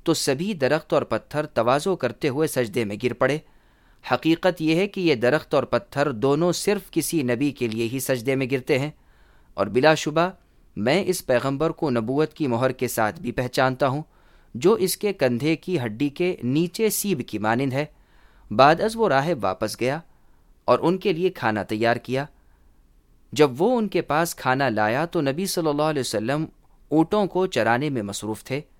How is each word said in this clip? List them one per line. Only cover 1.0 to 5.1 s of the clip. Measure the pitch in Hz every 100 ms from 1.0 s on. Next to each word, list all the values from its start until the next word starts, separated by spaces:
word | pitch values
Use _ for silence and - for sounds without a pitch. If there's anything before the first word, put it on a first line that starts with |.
پتھر | 123 110 - 147 151
تواضع | - 113 139 196 180
کرتے | 120 113 143
ہوئے | 127 160
سجدے | 131 117 123 107
میں | 101
گر | 120
پڑے۔ | 117 131 151 - - _ _ _ _ -
حقیقت | 123 160 165 185 165
یہ | 156 160
ہے | 202
کہ | 196
یہ | 170